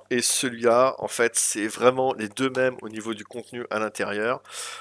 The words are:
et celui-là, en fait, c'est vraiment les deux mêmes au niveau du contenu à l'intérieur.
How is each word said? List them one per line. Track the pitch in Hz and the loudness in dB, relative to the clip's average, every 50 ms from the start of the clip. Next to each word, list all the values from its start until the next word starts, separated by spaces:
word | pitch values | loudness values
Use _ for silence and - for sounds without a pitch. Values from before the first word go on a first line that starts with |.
| - - | -4 -2
et | 131 120 | 0 0
celui-là, | - - - - 139 127 117 117 117 113 117 123 131 135 - | 2 2 2 0 0 -2 -2 2 4 4 6 6 6 4 2
en | - 104 | -2 -6
fait, | 104 - - 117 117 - | -4 0 2 2 2 2
c'est | - - - - 107 104 | 2 0 0 0 -2 -2
vraiment | 110 - - 117 127 127 131 131 131 - | -2 0 4 4 4 6 4 2 0 0
les | 110 110 104 | -2 -4 -6
deux | - - 131 131 | -2 -2 -2 0
mêmes | 127 127 131 127 123 - | 2 2 0 0 0 -4
au | - 110 | -10 -12
niveau | 110 110 107 113 110 | -10 -8 -6 -6 -6
du | 101 104 | -8 -8
contenu | - - 120 107 - 120 120 120 - | -12 -12 -14 -12 -10 -10 -10 -8 -4
à | 101 107 | -2 -2
l'intérieur. | 110 107 - - 101 101 101 104 107 120 131 - - - - - - - - - | -2 -2 -4 -4 -4 -4 -2 -2 -2 -2 -2 -4 -6 -12 -12 -10 -10 -10 -10 -12